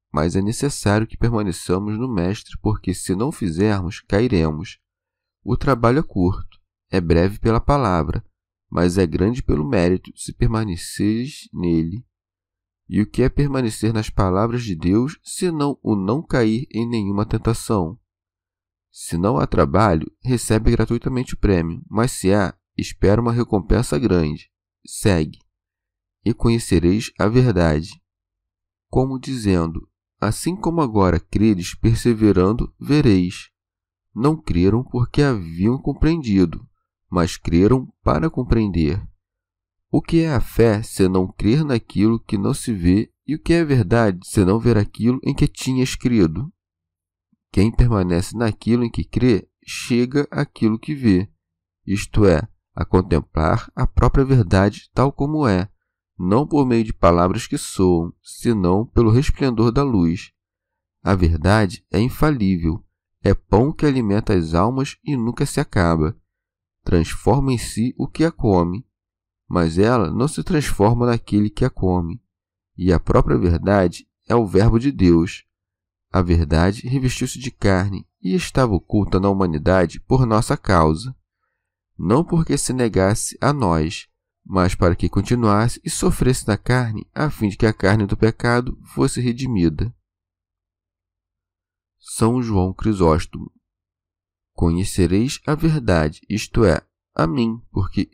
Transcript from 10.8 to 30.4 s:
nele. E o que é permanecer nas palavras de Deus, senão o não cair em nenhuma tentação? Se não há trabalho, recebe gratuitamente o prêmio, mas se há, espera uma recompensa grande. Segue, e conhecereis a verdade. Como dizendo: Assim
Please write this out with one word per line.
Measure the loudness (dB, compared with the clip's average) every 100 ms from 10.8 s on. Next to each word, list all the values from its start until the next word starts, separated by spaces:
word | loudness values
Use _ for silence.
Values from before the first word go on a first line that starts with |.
| -10 -4 -2 -2 -6 -14 -16
nele. | -6 -2 0 -2 -8 -14 _ _ _ _ _ _ _ -6
E | -4
o | -2
que | 0
é | 0
permanecer | 0 -2 -2 -4 -2 -4
nas | -2 -4
palavras | -2 0 0 -2 -4 -6
de | -4
Deus, | 0 0 0 -8
senão | -16 -6 -4 -2 -4 -4
o | -4 -2
não | -2 -4
cair | -2 0 0 -2 -4
em | -6 -4
nenhuma | -4 -4 -4 -2
tentação? | -2 -2 -4 -2 -2 -2 -8 _ _ _ _ _ _ _ _ _
Se | -18 -8 -2
não | 0 0
há | 0
trabalho, | 0 2 2 2 2 -2 _
recebe | -4 -4 0 0 2
gratuitamente | 0 0 -2 -4 -6 -6 -2
o |
prêmio, | 2 2 0 -6 -6
mas | -2 -2
se | 0 0
há, | 0 0 -6 _ -10
espera | -10 0 2 2
uma | 2
recompensa | -2 0 -2 0 0 0 -2
grande. | 2 2 0 -4 -14 _ _ _ -18
Segue, | -4 0 0 -2 -8 _ _ _ _ _ _ _ _
e | -4
conhecereis | 0 0 0 0 2 2 0 -4 -2
a | 2
verdade. | 2 2 2 2 0 -4 -16 _ _ _ _ _ _ _ _ _
Como | -2 -2 -6
dizendo: | -8 -4 0 0 0 -6 -14 _ _ _
Assim | -4 -4